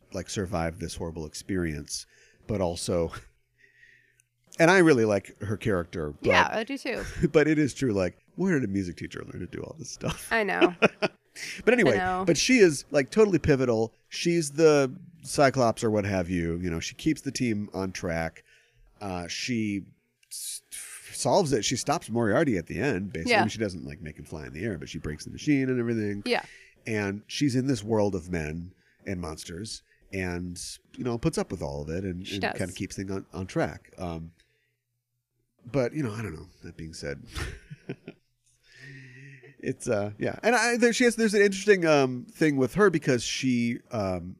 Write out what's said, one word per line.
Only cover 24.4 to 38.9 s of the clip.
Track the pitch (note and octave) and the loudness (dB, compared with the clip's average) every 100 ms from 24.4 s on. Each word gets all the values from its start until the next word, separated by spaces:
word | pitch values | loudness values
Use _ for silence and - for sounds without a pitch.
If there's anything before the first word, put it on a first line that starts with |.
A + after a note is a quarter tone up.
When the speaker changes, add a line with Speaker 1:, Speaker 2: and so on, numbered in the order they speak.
Speaker 1:
in | B1+ | -10
the | D2 | -8
air, | A2+ D#2+ | -6 -6
but | C2 | -8
she | D#2+ | -8
breaks | D#2 D2+ | -8 -8
the | - | -10
machine | - D3+ C#3 C3 | -6 0 2 2
and | B2+ | 0
everything. | A#2 A2+ G#2 G2+ B3 | 0 -2 -2 -4 -2
Speaker 2:
Yeah. | - - - - _ | -4 -4 -16 -20 _
Speaker 1:
And | B2 G#2+ G2+ G2+ - | -6 -2 -2 -4 -8
she's | - D3 | -2 0
in | B2+ C3+ | 2 0
this | A#2 | -2
world | G#2 A2 G2+ F#2 | 0 2 2 0
of | F2 | -4
men | E2+ D2+ E2 F2+ - _ _ - | -4 -4 -6 -10 -16 _ _ -8
and | F2+ | -6
monsters | E2 D#2 - E2+ A2 - - _ _ | -6 -10 -12 -12 -12 -14 -16 _ _
and, | G2 F#2 F2 F2+ F2 - - _ - | -6 -4 -4 -6 -10 -12 -14 _ -8
you | |
know, | B2 A#2 | -4 -2
puts | D#3+ G#3+ | -2 -2
up | F#3+ | -4
with | F2 | -6
all | D2 C#2+ | -6 -6
of | D2+ | -6
it | F2 | -6
and, | G2 F2 G2+ | -4 -6 -6
Speaker 2:
She | |
Speaker 1:
and | G2 | -4
Speaker 2:
does. | - - | -4 -4
Speaker 1:
kinda | F#2 | -6
keeps | - F#2+ - | -6 -8 -6
things | G2 | -6
on, | G2 - | -8 -8
on | F2+ F#2 | -10 -6
track. | E3 G#2+ - - - | -2 -4 -6 -18 -10
Um, | F2+ E2 E2 - _ _ _ _ _ _ _ _ _ _ _ _ | -8 -8 -10 -16 _ _ _ _ _ _ _ _ _ _ _ _
but, | A2+ C#3 A#2+ | -4 -2 0
you | D3+ | -2
know, | B2 | -4
I | A2 | -4
don't | G#2 | -6
know. | D#2+ E2+ _ | -8 -14 _
That | F#2 F2 | -16 -12
being | D#2+ | -12
said, | D#2 D2 C#2 - - - - - D#3 - | -8 -8 -8 -10 -10 -8 -10 -16 -16 -14
<laughs> | - - - _ _ _ _ _ - C3 | -14 -14 -20 _ _ _ _ _ -20 -20